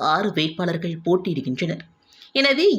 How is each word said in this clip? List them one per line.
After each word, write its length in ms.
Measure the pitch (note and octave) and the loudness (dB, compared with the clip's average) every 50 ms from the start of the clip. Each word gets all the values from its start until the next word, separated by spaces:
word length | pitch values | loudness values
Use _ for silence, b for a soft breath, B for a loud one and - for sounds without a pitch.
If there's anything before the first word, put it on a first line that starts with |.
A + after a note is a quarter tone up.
| - | 0
ஆறு 240 | D3+ D#3 E3+ G3+ G#3 | 0 0 2 0 0
வேட்பாளர்கள் 640 | F3+ D#3 D#3 D#3 D#3 - F#3 E3+ E3 E3 F3 F3 E3 D#3+ | 0 0 -2 -2 -2 -2 -4 -2 -2 -4 -4 -6 -8 -4
போட்டியிடுகின்றனர். 840 | - E3+ F3+ F#3 - G#3 E3 C#3 - - B2+ B2 F3+ E3 E3+ E3 - - _ b b b b b b b b | 0 2 2 2 2 -2 -4 -4 -4 -4 -4 -4 -4 -4 -6 -8 -10 -16 _ b b b b b b b b
எனவே 300 | C4+ C4+ C#4 C4+ C4 E4+ G#4 E4 | 0 2 2 2 4 4 4 4